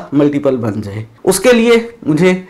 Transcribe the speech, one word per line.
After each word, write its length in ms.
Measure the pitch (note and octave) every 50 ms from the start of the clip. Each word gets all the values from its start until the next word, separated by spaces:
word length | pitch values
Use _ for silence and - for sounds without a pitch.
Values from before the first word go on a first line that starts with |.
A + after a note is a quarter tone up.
| - - C#3
multiple 440 | C#3+ D3 D3 C#3+ C#3+ D3 C#3 C3 B2
बन 240 | A2+ A2+ G2 A2
जाए, 240 | F#2+ G2+ G2+ A2 A2+ - - _ -
उसके 280 | - F#3 - - B3+ B3
लिए 400 | A3+ A3+ A#3+ A#3 A#3 A3+ - - - - C#3
मुझे 240 | D#3 D3+ F3+ F#3 F#3 F#3 F#3